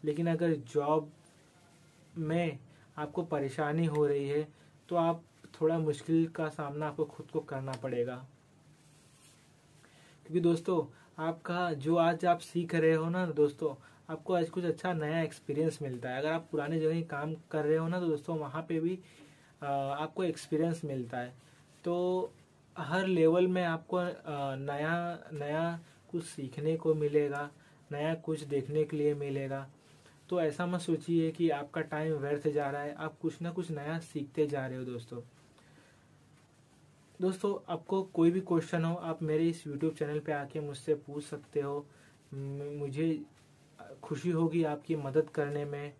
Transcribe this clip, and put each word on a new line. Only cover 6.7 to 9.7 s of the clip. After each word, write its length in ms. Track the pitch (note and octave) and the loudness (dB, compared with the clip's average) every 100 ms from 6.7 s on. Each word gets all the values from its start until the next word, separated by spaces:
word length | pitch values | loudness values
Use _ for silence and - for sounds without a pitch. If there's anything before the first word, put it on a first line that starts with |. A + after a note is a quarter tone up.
| D3 D3+ | -4 -4
आपको 180 | D3+ | -2
खुद 260 | D3 - - | -4 -4 -6
को 80 | D#3+ | -6
करना 320 | D3+ C3+ C3+ | -4 -6 -6
पड़ेगा, 560 | C3 C3+ B2 A#2+ B2+ C3 - _ - - - - - - - - - - - _ | -6 -4 -2 -2 -4 -14 -20 _ -20 -20 -20 -20 -20 -20 -20 -20 -20 -20 -20 _